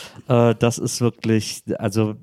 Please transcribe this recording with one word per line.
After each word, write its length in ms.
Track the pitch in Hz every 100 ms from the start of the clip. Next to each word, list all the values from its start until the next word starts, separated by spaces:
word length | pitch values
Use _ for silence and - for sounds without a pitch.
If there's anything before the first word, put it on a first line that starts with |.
| - - -
Äh, 280 | 120 120 110
das 180 | 117 -
ist 240 | 117 -
wirklich, 600 | 120 - 113 110 - - - -
also 360 | 110 107 107 107